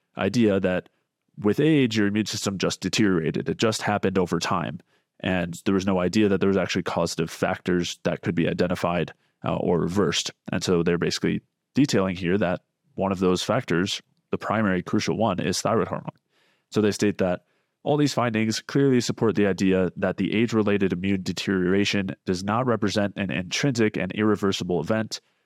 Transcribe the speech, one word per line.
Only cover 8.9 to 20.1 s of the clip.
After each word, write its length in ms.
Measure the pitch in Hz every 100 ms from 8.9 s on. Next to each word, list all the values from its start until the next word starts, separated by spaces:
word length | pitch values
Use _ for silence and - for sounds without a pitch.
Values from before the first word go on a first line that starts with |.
| 87 78 - _ _
uh, 120 | - 82
or 240 | - 85
reversed. 520 | 85 92 92 - - - -
And 120 | 92
so 200 | 92 87
they're 140 | 85 87
basically 440 | 82 - 85 87 - _ _
detailing 420 | - 143 110 95 90
here 220 | 87 98
that 240 | 90 87 - _ _
one 180 | - 95
of 80 | 92
those 220 | 92 90
factors, 580 | - 113 - 85 98 - - _ _
the 80 | 95
primary 460 | - 104 107 92
crucial 340 | - 107 - 80
one, 220 | 110 90
is 200 | 78 92
thyroid 280 | 98 110 90
hormone. 240 | - - - _ _ _ _ _
So 120 | 110
they 100 | 104
state 260 | 95 107 95
that 280 | 92 90 _ _ _ _
all 140 | - 147
these 160 | 147
findings 480 | - 120 107 110 110
clearly 400 | - 143 139 127
support 340 | - - 113 95
the 120 | 101
idea 440 | 90 98 92 90 -
that 200 | 92